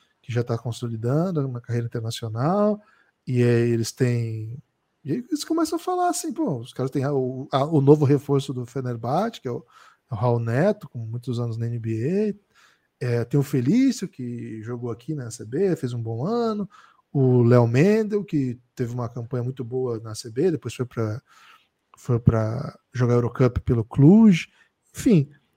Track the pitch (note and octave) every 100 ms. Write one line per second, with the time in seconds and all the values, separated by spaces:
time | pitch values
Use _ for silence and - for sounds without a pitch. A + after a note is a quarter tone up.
0 | _ _ - A#2+ A#2+ A#2 B2 A2 A#2+ A2+
1 | A#2 C#3+ F#3 D#3+ C3+ A#2+ A#2 A#2+ A#2 A#2+
2 | A2+ - A2+ A2 C#3+ G3+ G#3 G#3 - _
3 | _ _ - B2 A#2+ A#2 A#2+ A#2 A2+ -
4 | B2+ A#2+ A#2 A2 A2 C3 - _ _ _
5 | C3+ G3+ - D4+ - E4 D#4+ E4 - F4+
6 | F4+ E4+ E4 B3+ D4 C3 A#2+ - C3 D3
7 | C3 C#3 B2+ C3 C#3 C3+ D3 D#3+ C#3 D3+
8 | C3+ C#3+ - C#3 C3+ B2+ A#2+ C#3 B2 A#2
9 | A#2+ D#3 A3+ - B2+ A#2+ - _ - _
10 | _ A#2 B2 A#2+ A2+ B2 F#3+ G#3 - B2
11 | A2 A#2+ B2 A#2+ A#2+ A2+ A#2 A#2+ A2+ A2
12 | B2+ F#3+ G#3+ G3+ _ _ _ _ _ _
13 | B2+ A#2 A2+ C#3+ C#3 C#3+ B2 A3+ C4+ -
14 | F#3 - B2 A#2+ A#2 A2 A2 B2 A#2+ A#2
15 | - D3+ A#2+ - A2 C3+ G3 D#3+ B2+ A#2+
16 | A2+ A2+ D#3+ A#3+ A3+ G#3 G3+ - _ _
17 | _ C#3 C3 B2 A#2+ B2 A#2 B2 F#3 G#3+
18 | G#3+ G#3 G3 D#3 B2+ A#2+ _ - A#2+ B2
19 | A#2 B2+ A#2 B2+ A#2+ C3 A#2 B2+ B2+ A2+
20 | A2 G#2+ A#2+ A2+ F#3 D3+ A#2 - B2 -
21 | A2 G#2+ - _ - _ _ _ _ _
22 | - A#2 - A2+ A2 A#2+ - - _ A#2+
23 | A#2+ A#2+ A#2+ - B2+ - - A#2+ A2 -
24 | C#3+ G#3+ A3+ E3 - _ _ _ _ -
25 | C#4 F3+ C#3 _ _